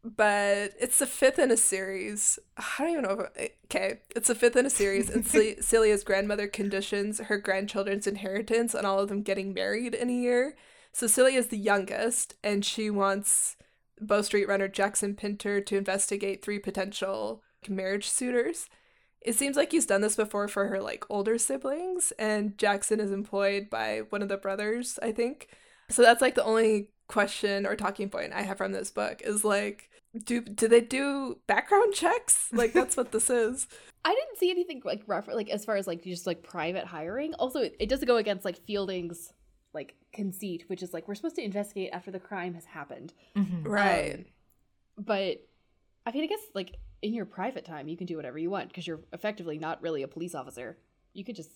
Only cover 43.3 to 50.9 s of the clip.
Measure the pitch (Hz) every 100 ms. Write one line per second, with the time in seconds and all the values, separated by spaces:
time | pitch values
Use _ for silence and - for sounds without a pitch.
43.3 | 202 180 175 160 202 202 196 - - -
44.3 | _ _ _ _ _ _ - 208 202 190
45.3 | - - _ _ _ _ _ - 254 311
46.3 | 415 - 196 185 - - - 214 233 -
47.3 | - 208 254 - 151 147 170 175 160 143
48.3 | 143 170 196 - - 175 160 - 175 208
49.3 | 214 170 156 156 170 165 151 135 - 175
50.3 | 165 131 120 123 - _